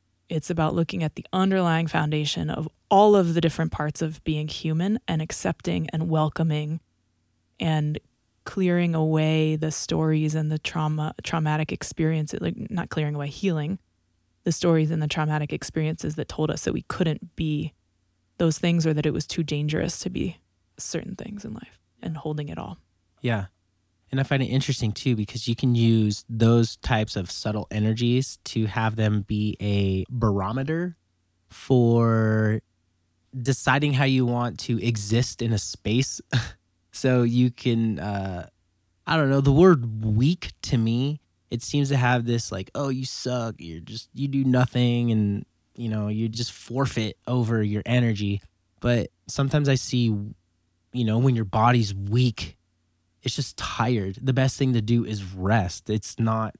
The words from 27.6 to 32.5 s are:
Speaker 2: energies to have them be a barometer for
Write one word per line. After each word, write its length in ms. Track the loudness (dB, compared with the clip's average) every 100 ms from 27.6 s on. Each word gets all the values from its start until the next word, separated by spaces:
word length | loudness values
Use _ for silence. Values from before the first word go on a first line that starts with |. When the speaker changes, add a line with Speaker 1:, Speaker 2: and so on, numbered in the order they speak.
| -4
Speaker 2:
energies 680 | -2 0 2 2 2 0 -8
to 220 | -6 -2 -2
have 300 | 0 -2 0
them 260 | 0 0
be 340 | 0 -2 -2 -2
a 460 | 0 0 2 0 -2
barometer 840 | 0 0 0 -2 -4 -4 -4 -6 -10 _ _ _ _ _
for 1120 | -8 2 4 6 6 4 4 4 2 2